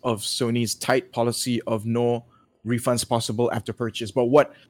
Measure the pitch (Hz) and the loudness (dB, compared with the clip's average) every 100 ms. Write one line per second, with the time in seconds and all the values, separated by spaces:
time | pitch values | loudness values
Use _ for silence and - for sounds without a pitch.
0 | 123 107 - - 117 120 113 - - 131 | -4 -2 -4 -2 0 0 -2 -4 0 0
1 | - 120 117 117 127 117 - 110 113 117 | 0 -2 -2 -2 -2 -4 -2 -4 -2 0
2 | 120 117 - _ _ _ 107 120 127 120 | 0 -2 -6 _ _ _ -4 -2 0 0
3 | - 117 117 110 120 113 - - 117 - | 0 -2 0 0 0 -2 -6 -6 -6 -6
4 | 107 131 120 147 135 - | -4 0 4 6 4 -2